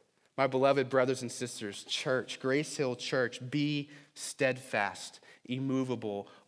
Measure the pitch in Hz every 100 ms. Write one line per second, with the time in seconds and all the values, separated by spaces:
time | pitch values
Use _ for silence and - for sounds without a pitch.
0 | _ _ _ - 135 131 139 139 123 131
1 | 127 127 123 - 127 - 104 - - -
2 | 147 127 - - 131 139 156 - 131 120
3 | - 135 120 - 127 147 147 147 143 -
4 | - - - - 135 123 - 113 101 95
5 | - - - - - 127 135 131 127 117
6 | 110 101 - -